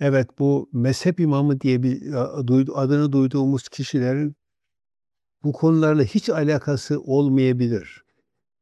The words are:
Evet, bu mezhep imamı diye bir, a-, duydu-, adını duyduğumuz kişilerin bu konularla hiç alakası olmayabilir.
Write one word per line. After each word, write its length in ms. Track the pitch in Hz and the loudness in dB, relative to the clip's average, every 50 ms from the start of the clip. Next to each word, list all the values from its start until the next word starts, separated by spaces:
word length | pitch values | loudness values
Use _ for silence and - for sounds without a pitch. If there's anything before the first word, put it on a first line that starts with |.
Evet, 380 | 143 139 135 131 123 - _ - | -2 0 2 2 0 -2 _ -2
bu 300 | 139 139 139 135 - - | 0 2 2 0 -2 -4
mezhep 480 | - 120 120 135 131 - - 185 170 180 | -2 0 0 0 0 0 -2 -2 0 2
imamı 400 | 170 151 143 139 143 147 139 131 | 0 2 2 2 2 0 0 0
diye 220 | - 131 127 123 | 0 0 0 2
bir, 300 | 127 127 131 131 - 143 | 0 0 -2 -4 -6 -6
a-, 340 | 147 120 123 - - 151 127 | -4 -4 -4 -4 -6 -6 0
duydu-, 300 | 120 127 131 135 147 - | 2 2 2 2 0 -2
adını 360 | 139 135 131 147 147 147 143 | -2 0 0 2 2 2 2
duyduğumuz 560 | 139 139 131 127 143 139 131 135 139 123 - - | 2 2 2 2 0 0 0 0 0 -2 -4 -8
kişilerin 680 | - - 131 - - 135 123 127 135 143 151 147 147 _ _ _ _ _ _ _ _ _ _ _ _ _ _ _ _ _ _ _ _ _ - | -10 -10 -8 -4 -2 -2 0 0 0 -2 -4 -4 -6 _ _ _ _ _ _ _ _ _ _ _ _ _ _ _ _ _ _ _ _ _ -6
bu 80 | 147 | -6
konularla 500 | 131 - 160 165 165 160 156 151 151 151 | -4 0 2 2 2 4 2 2 2 2
hiç 280 | 131 101 - 214 - - | 2 0 0 -2 -2 -2
alakası 680 | 160 160 147 151 151 143 - 147 143 - - - 147 143 | -2 0 0 0 0 -2 -2 -4 -4 -4 -4 -4 -6 -6
olmayabilir. 1040 | - - 135 143 143 139 135 135 131 131 123 123 123 117 113 98 78 - - - _ _ _ _ _ _ _ _ _ _ _ _ | -2 0 0 2 2 2 2 2 2 2 2 0 0 -2 -2 -4 -6 -10 -18 -20 _ _ _ _ _ _ _ _ _ _ _ _